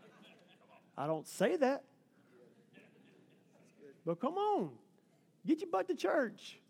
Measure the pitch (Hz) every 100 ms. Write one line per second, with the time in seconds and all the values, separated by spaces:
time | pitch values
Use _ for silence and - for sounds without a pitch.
0 | - - - - - - - - _ -
1 | 147 156 - - 214 349 254 277 - _
2 | _ _ _ - - - _ - - -
3 | - - - _ _ _ - _ - -
4 | 165 170 262 370 415 381 160 117 - _
5 | _ _ _ _ 185 311 359 381 370 311
6 | - 311 233 - - - _